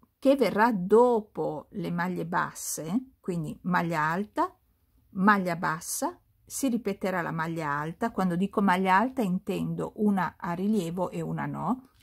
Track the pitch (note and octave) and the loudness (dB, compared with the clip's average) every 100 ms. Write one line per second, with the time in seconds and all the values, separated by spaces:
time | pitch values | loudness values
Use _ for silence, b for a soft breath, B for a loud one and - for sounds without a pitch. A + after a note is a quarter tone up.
0 | _ _ C4 C#4 G#3 G3+ A#3 G#3 F3+ G#3+ | _ _ 2 4 4 4 2 2 6 6
1 | B3 A#3 G#3+ - D3+ D3+ - G#3 E3+ E3+ | 8 4 -2 -4 -4 -4 -8 -8 -6 -4
2 | F3 F3 E3 F3 C#3+ - - - D#3 G#3 | -4 -4 -4 -2 -2 -6 -8 -8 -4 -4
3 | C4 _ - F3 D3+ - F3+ F3 E3+ D#3+ | -4 _ -6 -4 -6 -6 -2 0 0 0
4 | D#3 E3+ G#3 - F#4 - _ _ _ _ | 0 -2 -4 -2 -2 -4 _ _ _ _
5 | _ F#3+ G3 G3+ F3+ E3 D#3+ D#3+ - - | _ 0 4 4 2 -2 -2 -4 -6 -6
6 | D4 F4 _ _ - - C4+ A3+ - G3 | -6 -6 _ _ -14 -4 -2 -2 -2 -4
7 | F#3+ F#3 D#3+ E3 E3 E3 D3+ C#3+ D#3 E3+ | -2 -2 -2 -4 -4 -4 -4 -2 -4 -4
8 | A#3 A#3 F#3+ E3+ G3 - G3 F3+ F#3 F#3 | -4 0 0 0 0 2 2 4 4 4
9 | B3 C4 G3+ F#3 - F3 E3 E3 D#3 - | 4 0 -2 -2 -2 -4 -4 -4 -6 0
10 | G#3 G3 E3 - F3 F3 G3+ A3 E3 F3+ | 0 2 -2 -6 -6 -2 0 0 0 -2
11 | F3+ F3 D#3+ D#3+ C#3+ C#3+ D3+ B3+ - _ | -4 -4 -4 -4 -4 -4 -2 -4 -6 _